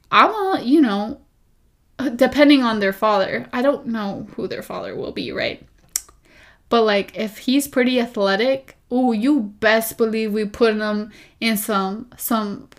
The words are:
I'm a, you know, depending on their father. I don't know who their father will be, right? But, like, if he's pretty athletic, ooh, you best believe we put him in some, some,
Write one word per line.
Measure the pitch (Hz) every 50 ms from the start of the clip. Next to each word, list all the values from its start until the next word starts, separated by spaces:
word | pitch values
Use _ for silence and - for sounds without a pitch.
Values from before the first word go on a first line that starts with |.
| _ _
I'm | - 208 254 370
a, | 440 415 381 381 359 -
you | 214 240 285 330
know, | 277 220 196 202 208 226 - - _ _ _ _ _ _ _ _ _ _ _ _ _ _ _ - 254 285 233
depending | - 262 247 247 277 294 285 294 269
on | 247 233 220 214
their | 202 190
father. | 196 - 220 214 208 196 190 - - 233 247 - -
I | 247
don't | 247 285 277 - -
know | 233 226 220 202 196 - - 214 - -
who | - 190
their | - - -
father | - - - - - 95 -
will | - - - -
be, | - - -
right? | - - - - - - - _ _ _ _ _ _ - - - _ _ _ _ _ - - - _ _ _
But, | _ 240 233
like, | 220 214 202 202 190 - -
if | 190 220 202 -
he's | - - 254 254 285 277 -
pretty | - 262 254 254 254 247
athletic, | 233 240 - 220 196 196 196 196 233 262 269 269 - - - _ _ _
ooh, | 247 254 254 240 226
you | 208 226 285 302 269
best | 208 202 - - 226 214 220 226 220 - -
believe | - 233 220 220 220 220 214 202
we | 220 214
put | 202 - - 240 226 214
him | 214 214 214 208 208 214 - - - - - _ _
in | 226 226 220
some, | 202 - - 208 196 190 190 202 226 240 - -
some, | - - - 240 220 214 202 196 - - - -